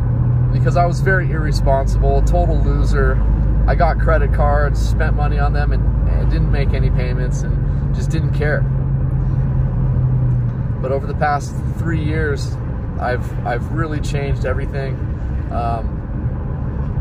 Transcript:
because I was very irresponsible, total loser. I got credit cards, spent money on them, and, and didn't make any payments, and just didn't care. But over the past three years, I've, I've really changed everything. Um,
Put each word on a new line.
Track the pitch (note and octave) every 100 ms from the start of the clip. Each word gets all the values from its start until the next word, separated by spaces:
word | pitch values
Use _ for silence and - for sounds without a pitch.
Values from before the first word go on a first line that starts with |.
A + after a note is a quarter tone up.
| - - - - -
because | - - F3
I | F3
was | -
very | G3 F#3+ E3+
irresponsible, | D#3+ D3+ - - C3+ C#3 - C#3+ C#3+
total | D3+ F3 E3 D3+
loser. | D3 D3 D3 C#3 - B2+ - - - - -
I | -
got | E3+ D3+
credit | D#3+ D#3+ C#3+
cards, | - D3 D3 C#3+ C#3
spent | - D3+ D#3 D3
money | D3 D3
on | C#3+
them, | C#3+ D3
and, | D3 - - -
and | - -
didn't | - -
make | - C#3
any | - -
payments, | - - - - -
and | - - - - -
just | - -
didn't | D#3+ D3+
care. | - D3+ C3+ - - - - - - - - - - - - - - - - - - - - - -
But | C3
over | C#3 C#3
the |
past | C#3+ D3+ C#3+ - - - -
three | E3 D#3+
years, | D3+ D#3 D#3 C#3 - - - - - -
I've, | A#2+ B2 - - A#2
I've | A#2+ -
really | D#3 D#3+ D3
changed | C#3+ C#3+ C#3 C3 C3
everything. | B2+ C3 C#3 C3+ C3 - - - - -
Um, | A#2 A#2 A#2 - - - - - - - - - - - -